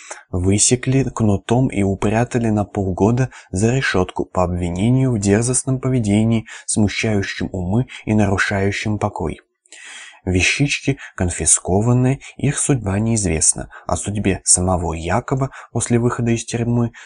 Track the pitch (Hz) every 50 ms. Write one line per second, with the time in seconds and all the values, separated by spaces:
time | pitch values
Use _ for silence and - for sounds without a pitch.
0 | - - - - - _ - 92 90 95 98 104 - - 127 123 - 135 131 135
1 | 127 123 - - 113 104 101 92 - - 113 123 135 123 - 101 98 98 98 90
2 | - 104 107 113 123 120 - 123 117 110 107 104 101 - - 104 98 95 87 -
3 | 95 107 120 127 131 127 - - - _ - 92 107 113 123 135 135 - - 92
4 | 92 - - - - - _ 92 90 87 90 87 90 87 85 87 101 117 - 135
5 | 135 131 120 107 98 101 98 107 117 123 127 - - 135 131 127 - 131 127 131
6 | 110 101 101 107 110 113 113 110 - - - - - - - 110 107 98 - -
7 | - 113 107 101 98 - - - 92 - - 95 90 87 98 117 127 - - -
8 | - - 107 107 104 98 98 95 - - 104 98 98 101 101 - - 107 107 101
9 | - 104 - - 92 76 98 - _ _ _ _ _ _ - - - - - -
10 | - - - - _ 95 90 95 90 - - - 143 143 - - - - 135 -
11 | - - - - 95 90 - - 80 78 - - - - 90 101 107 120 123 123
12 | 127 127 139 - - - - - - 135 143 - - - 147 120 107 98 95 101
13 | 110 113 117 110 101 87 80 78 - - - - 64 - - - - - 87 85
14 | - 101 104 107 98 98 90 90 - - - 92 90 92 92 85 87 82 82 82
15 | 80 85 90 120 - - 143 131 135 131 - - - - _ 123 - - 120 117
16 | 117 120 - - 120 117 117 113 - - - 117 117 117 120 120 120 117 - -
17 | -